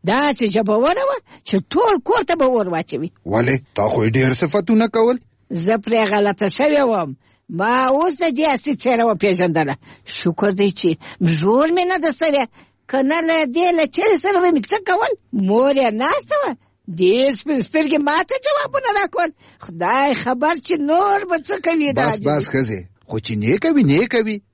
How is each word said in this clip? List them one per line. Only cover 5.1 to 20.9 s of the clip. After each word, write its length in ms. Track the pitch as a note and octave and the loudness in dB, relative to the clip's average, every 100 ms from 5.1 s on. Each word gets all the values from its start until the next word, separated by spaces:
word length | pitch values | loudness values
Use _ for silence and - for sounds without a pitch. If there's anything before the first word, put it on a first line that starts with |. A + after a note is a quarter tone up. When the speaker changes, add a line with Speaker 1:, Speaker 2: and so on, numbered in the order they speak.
| B3+ _ _ _ | 0 _ _ _
Speaker 1:
زه 260 | F3+ E3+ A3+ | -6 -2 -2
پرې 260 | G#3+ A3+ G#3+ | 0 0 2
غلطه 380 | G#3 G3+ G3 G3+ | 0 0 0 -4
شوې 340 | - D4 D4 C4 | 0 2 2 2
وم. 240 | G#3+ D#3 C3+ _ _ _ | 0 -4 -8 _ _ _
ما 380 | E3 G#3 B3 B3+ | -4 0 2 2
اوس 280 | C4+ F4 C#4+ | 2 0 0
د 160 | E4+ B3+ | -2 0
دې 100 | D#4 | 0
اصلي 200 | C4+ - | 0 -2
څېره 300 | B3 B3 A#3 A#3 | -2 0 2 2
وپېژندله. 680 | G3 G3+ F3+ F3+ D#3+ C#3+ C3 - - - - | 2 0 2 0 0 -2 -6 -12 -20 -14 -4
شکر 340 | F3+ E3 G3+ | -4 0 -2
دی 200 | F#3+ G3+ | 2 0
چې 200 | F3+ F3 D#3+ - - | 2 -2 -2 -8 -2
زور 480 | F3 D#3+ F3+ A#3 D#4+ | 0 2 2 2 2
مې 160 | F4 F4+ | 2 0
نه 120 | F#4 | 0
ده 120 | D#4+ | -2
سوی. 360 | - D#4+ C#4+ A#3 _ - _ - | -2 0 0 -2 _ -20 _ -6
که 140 | C4 | -2
نه، 180 | C4+ E4 | 0 0
له 240 | E4 E4 | 0 0
دې 240 | D4 B3 F4+ E4+ | 0 0 0 2
له 60 | D#4 | 0
چرې 300 | - G#4 F4+ | 0 2 2
سره 160 | F#4+ G4 | 2 2
به 80 | F4+ | 2
مې 120 | D#4 G3+ | 2 0
څه 80 | G#4 F#4+ | -4 0
کول؟ 220 | F#4 A4+ A4+ _ | 0 0 -4 _
مور 420 | - F#3+ G#3+ C4+ | -2 2 4 4
یې 160 | C#4 B3 G#3+ | 2 0 0
ناسته 340 | C#4 C5+ - D5 | -2 -2 -2 -2
وه، 100 | C5 A#3+ _ _ - E3 | -2 -6 _ _ -14 0
دې 360 | F3+ A3+ C4+ A#3+ | 2 4 2 0
سپین 220 | C#4+ C#4+ | -4 -2
سترګې 380 | - D#4 D4+ D4+ | -2 -2 0 0
ما 200 | C#4+ D#4 F#4 | 0 0 -2
ته 60 | C5 C5+ | -4 -2
جوابونه 420 | D5 C#5+ C5+ C5 G#4 | -2 -2 -4 -2 -2
راکول. 300 | G4+ - E4+ - _ _ | -2 -2 -4 -6 _ _
خدای 560 | - E3 F3+ B3 C#4+ | -18 -4 0 2 2
خبر 400 | B3+ - B3+ D4+ | 0 -2 -2 0
چې 200 | E4+ - E4 C#4+ | -2 -4 -4 0